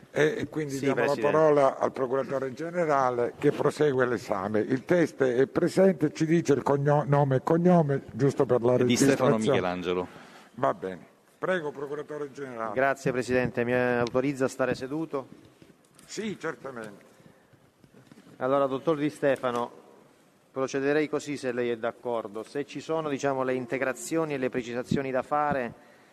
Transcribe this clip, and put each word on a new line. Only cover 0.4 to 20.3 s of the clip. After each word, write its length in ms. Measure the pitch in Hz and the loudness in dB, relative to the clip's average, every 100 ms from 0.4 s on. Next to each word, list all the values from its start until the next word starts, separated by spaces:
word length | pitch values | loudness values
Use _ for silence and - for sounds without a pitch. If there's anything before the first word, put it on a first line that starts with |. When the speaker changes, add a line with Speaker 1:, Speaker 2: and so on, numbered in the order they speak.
| - | -6
Speaker 1:
quindi 240 | 156 147 | -6 -6
Speaker 2:
Sì, 60 | 135 | -2
Speaker 1:
diamo 160 | 139 131 | -2 2
Speaker 2:
Presidente. 260 | 127 143 | 0 2
Speaker 1:
la 80 | 147 | 2
parola 480 | 151 156 147 135 - | 4 6 6 4 4
al 140 | 113 | -2
Procuratore 600 | - 131 135 123 139 135 | -2 -2 -2 -2 -4 -4
Generale 800 | 120 165 175 160 139 127 120 120 - | -6 -6 -2 2 2 2 2 -2 0
che 140 | 147 | 0
prosegue 520 | 143 147 - 151 131 | 2 0 2 2 2
l'esame. 540 | 123 117 - 101 98 107 | 2 0 -2 -4 0 0
Il 260 | 107 131 | 0 -2
teste 520 | - 180 160 - 131 120 | 2 2 2 2 0 2
è 100 | 135 | 2
presente, 640 | - 170 170 190 180 151 | 2 0 4 4 4 0
ci 140 | - 160 | 0 2
dice 260 | 170 156 | 2 4
il 100 | 143 | 2
cogno-, 420 | - 143 143 147 139 | 2 2 4 2 4
nome 300 | 143 143 131 | 2 4 2
e 60 | |
cognome, 600 | - 165 175 175 147 139 - | 2 4 6 6 4 0 -4
giusto 320 | 110 135 127 | 0 0 2
per 160 | 139 127 | 2 4
la 160 | 117 123 | 4 4
Speaker 3:
Di 180 | 123 120 | 4 4
Stefano 400 | 135 135 127 113 | 4 4 4 2
Speaker 1:
registrazione. 20 | |
Speaker 3:
Michelangelo. 680 | 110 123 90 90 90 90 90 - - - - - | 2 2 0 -2 -2 -2 -4 -10 -20 -20 -20 -4
Speaker 1:
Va 180 | 135 | -2
bene. 320 | 107 95 90 - _ _ _ | -2 -6 -10 -14 _ _ _
Prego, 320 | 156 185 151 | -4 -4 -4
Procuratore 600 | 131 139 147 139 151 143 | -10 -10 -10 -10 -10 -12
Generale. 420 | 127 135 117 113 | -12 -12 -8 -4
Speaker 2:
Grazie, 360 | 104 135 131 139 | 0 0 0 -2
Presidente. 540 | 127 117 127 123 117 | -2 0 0 0 -2
Mi 80 | 120 | 0
autorizza 680 | 123 123 120 120 127 135 135 | 0 0 0 0 0 -2 0
a 40 | 131 | -2
stare 260 | - 127 | -2 -4
seduto? 520 | 123 127 151 160 143 123 - - _ - _ _ _ | -4 -6 -8 -6 -8 -10 -16 -20 _ -20 _ _ _
Speaker 1:
Sì, 340 | - - 214 180 | -16 -10 -8 -8
certamente. 640 | 160 127 127 123 110 98 - - - _ _ _ _ _ _ - - - - - | -10 -10 -12 -12 -14 -16 -20 -20 -20 _ _ _ _ _ _ -20 -20 -20 -20 -8
Speaker 2:
Allora, 300 | 127 139 139 | -2 0 0
dottor 320 | 131 165 151 | -2 -2 -2
Di 100 | 147 | -2
Stefano, 720 | 143 147 127 127 120 120 - - - _ _ _ | -2 0 0 -2 -4 -6 -10 -20 -20 _ _ _